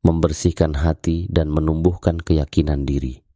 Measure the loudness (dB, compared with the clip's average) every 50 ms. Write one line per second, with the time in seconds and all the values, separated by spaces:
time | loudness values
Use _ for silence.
0 | 4 2 2 4 0 0 0 0 0 -2 2 2 0 0 0 0 0 0 0 _
1 | -2 -2 -2 -2 -4 -2 0 0 0 0 0 0 0 0 0 2 2 0 0 0
2 | -2 -2 -2 -2 0 0 0 0 0 0 0 -2 0 0 -2 -2 -2 -2 -2 -2
3 | -4 -6 -10 -12 _ _ _